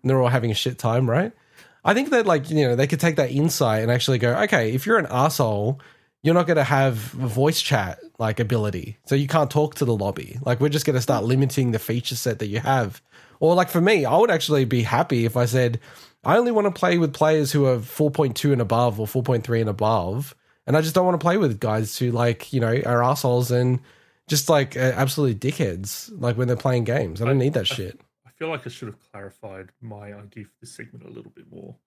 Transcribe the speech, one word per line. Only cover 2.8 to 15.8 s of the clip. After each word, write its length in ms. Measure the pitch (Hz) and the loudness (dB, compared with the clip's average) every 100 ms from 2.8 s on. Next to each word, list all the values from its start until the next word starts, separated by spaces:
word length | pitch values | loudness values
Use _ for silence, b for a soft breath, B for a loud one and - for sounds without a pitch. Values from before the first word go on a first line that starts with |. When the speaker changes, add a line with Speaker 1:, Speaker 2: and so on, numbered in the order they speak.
| 139 | 0
Speaker 1:
could 120 | 156 | 2
take 160 | 170 156 | 0 0
that 160 | 131 | 0
insight 500 | 135 160 - 123 110 | 0 0 2 2 2
and 100 | 113 | 2
actually 280 | 123 - 123 | 0 2 0
go, 160 | 120 123 | 2 0
"Okay, 300 | 214 165 110 | 2 2 2
if 120 | 131 202 | -2 0
you're 120 | 226 | 0
an 80 | 156 | 0
asshole, 720 | 123 151 - 117 104 107 135 B B B _ | 0 0 2 0 0 -2 -4 B B B _
you're 140 | 147 170 | 2 2
not 100 | 165 | 4
gonna 180 | 156 | 2
have 520 | 135 139 135 113 104 120 | 2 2 2 0 -8 -6
a 100 | 127 | -4
voice 340 | 110 143 165 | 0 0 0
chat, 360 | - 113 95 - - - | 0 0 -2 -8 -18 -6
like, 200 | 110 110 | -4 -2
ability. 580 | 113 120 104 90 - 107 - | -2 -2 -2 -6 -10 -16 -4
So 80 | 139 | -2
you 120 | 139 | 2
can't 220 | 160 139 | 0 2
talk 260 | 151 151 - | 0 -2 -2
to 100 | 123 | -2
the 100 | 110 | 0
lobby. 420 | 98 98 - 120 135 | -2 -6 -12 -6 -2
Like, 140 | 120 | 0
we're 100 | 147 | 0
just 160 | 147 151 | 0 0
gonna 160 | 127 | 0
start 220 | 120 120 | 0 0
limiting 480 | 110 131 135 - 127 | 2 2 2 0 0
the 80 | 110 | -2
feature 360 | - 120 - 123 | -4 -4 -4 -6
set 220 | 127 107 | -6 -4
that 80 | 107 | -4
you 120 | 107 | -4
have." 420 | 139 135 104 - b b b b | 0 0 0 -8 b b b b
Or, 160 | 156 175 | 2 4
like, 140 | 175 | 2
for 120 | 175 | 2
me, 240 | 180 208 127 | 2 2 4
I 100 | 151 | 4
would 120 | 233 | 4
actually 360 | 165 - 147 127 | 2 2 2 2
be 180 | 120 | 0
happy 400 | 110 117 - 123 117 | 2 0 2 0 0
if 120 | 123 | 0
I 80 | 120 | 0
said, 340 | 127 123 117 | 2 0 -2